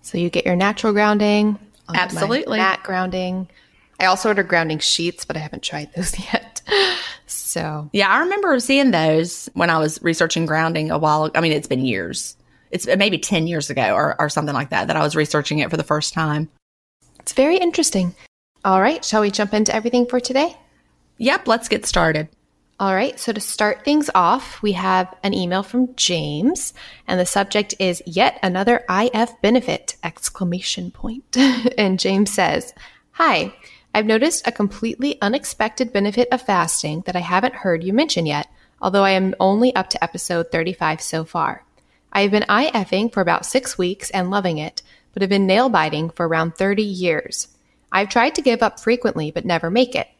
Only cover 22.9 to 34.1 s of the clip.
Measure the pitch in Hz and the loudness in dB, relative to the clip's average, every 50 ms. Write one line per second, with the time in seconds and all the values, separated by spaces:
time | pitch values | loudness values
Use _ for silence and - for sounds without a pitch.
22.9 | 190 190 233 285 285 - - - 214 214 - - - - 214 208 214 - - 285 | 0 0 0 -2 -4 -6 -6 -4 -4 -4 -4 -6 -2 0 0 0 0 -2 0 2
23.9 | 294 302 294 - - 185 175 170 208 269 262 - - - - 208 190 180 185 190 | 2 2 2 2 2 4 4 4 2 0 -2 -10 -12 -4 -2 -2 -2 0 0 2
24.9 | 190 185 185 180 - - - 202 196 190 180 175 180 190 196 - - 247 254 247 | 2 2 0 -2 -8 -6 -4 -2 -2 -2 -2 0 -2 -2 -2 -2 0 0 0 0
25.9 | 254 - - - 180 160 147 147 147 147 190 269 359 370 - - - - - - | -2 -4 -2 -2 0 -2 -2 -4 -4 0 0 0 0 0 -6 -10 -10 -14 -20 -20
26.9 | - - _ - 180 180 180 175 - 202 196 196 - 214 208 - - - 196 185 | -20 -14 _ -2 0 0 0 2 2 0 0 0 0 -2 -2 -2 -2 -2 0 0
27.9 | 175 - - 175 160 180 233 - - - - 185 180 185 196 233 240 - - - | 0 -2 -8 -6 0 2 2 2 2 0 -2 -2 0 2 2 2 2 2 2 0
28.9 | 185 190 226 247 - 214 233 240 - _ - 202 240 254 240 - 156 - - - | 0 0 0 0 2 0 0 0 -2 _ 2 4 4 4 2 0 -6 -6 -6 -12
29.9 | - _ - 165 - - - - - - 196 175 175 185 - - - - 180 180 | -14 _ -12 -12 -10 -6 -8 -8 -6 -4 -4 -4 -4 -4 -6 -8 -8 -6 -8 -12
30.9 | _ - - 220 226 262 _ _ - 247 269 269 254 233 220 247 - - 208 190 | _ -10 -10 -10 -10 -10 _ _ 2 4 4 4 4 2 0 -2 0 2 2 2
31.9 | 190 180 - 190 196 196 208 196 - - 185 165 151 - - - - - - - | 2 0 0 0 2 2 2 2 2 0 2 2 2 -2 -4 -6 -16 -18 -20 -20
32.9 | - _ _ _ _ - 330 311 220 160 151 196 - _ - - - - _ _ | -20 _ _ _ _ 0 2 2 2 2 -2 -4 -8 _ -20 -20 -20 -20 _ _
33.9 | - 214 220 214 | -2 0 2 4